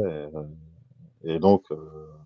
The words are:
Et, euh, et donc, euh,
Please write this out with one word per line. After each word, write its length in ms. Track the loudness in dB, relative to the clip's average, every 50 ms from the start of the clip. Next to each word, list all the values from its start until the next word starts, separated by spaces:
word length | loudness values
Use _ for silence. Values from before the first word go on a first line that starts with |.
| 2 0
Et, 260 | -2 -6 -8 -10 -10
euh, 1000 | -12 -12 -12 -16 -18 -20 -20 -20 -20 -20 _ -20 -20 -20 -20 _ _ -6 -4 -2
et 40 | 4
donc, 320 | 6 8 6 6 4 -2
euh, 380 | -10 -10 -10 -14 -16 -18 -18 -18 -20 -20 -20